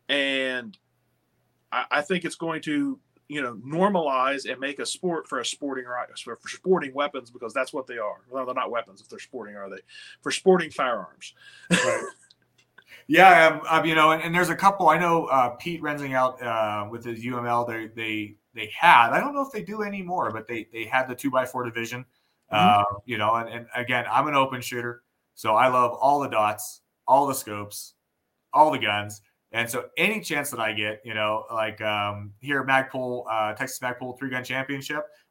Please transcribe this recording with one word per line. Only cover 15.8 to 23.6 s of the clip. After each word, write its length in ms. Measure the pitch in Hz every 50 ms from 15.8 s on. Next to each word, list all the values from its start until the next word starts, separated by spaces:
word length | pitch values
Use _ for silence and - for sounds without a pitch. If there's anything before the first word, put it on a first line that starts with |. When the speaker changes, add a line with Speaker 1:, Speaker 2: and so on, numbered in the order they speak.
Speaker 2:
Renzingout, 600 | 147 151 147 143 143 135 131 131 131 127 127 - 123
uh, 460 | 120 113 113 110 107 104 104 104 107
with 140 | 117 117 120
his 200 | 120 113 110 113
U 120 | 123 127
M 80 | 120 120
L, 200 | 120 117 120 120
they, 220 | 117 113 113 113
they 480 | 110 107 113 113 110 110 107 104 104 - _ _ _ -
they 140 | 113 107 - -
had. 360 | - 165 175 156 123 117 117
I 80 | 135 180
don't 140 | 233 285 285
know 80 | 277
if 100 | 269 269
they 120 | - 214 -
do 200 | 202 214 214 208
anymore, 480 | 202 202 196 180 175 180 175 123 107
but 160 | 107 110 110
they, 200 | - 117 113 107 - -
they 120 | 113 110
had 220 | 107 131 131 131
the 80 | 127 120
two-by-four 480 | - - 139 127 131 131 - - 123 123
division. 420 | 117 113 117 117 113 123 127 131 _ _ _ _ _ _ _ _ -
Speaker 1:
Mm-hmm. 300 | 107 107 104 104 104 101
Speaker 2:
Uh, 180 | 104 104 104 101 -
you 120 | 123 117
know, 180 | 107 107 110 113
and, 140 | 117 117 117
and 180 | 113 117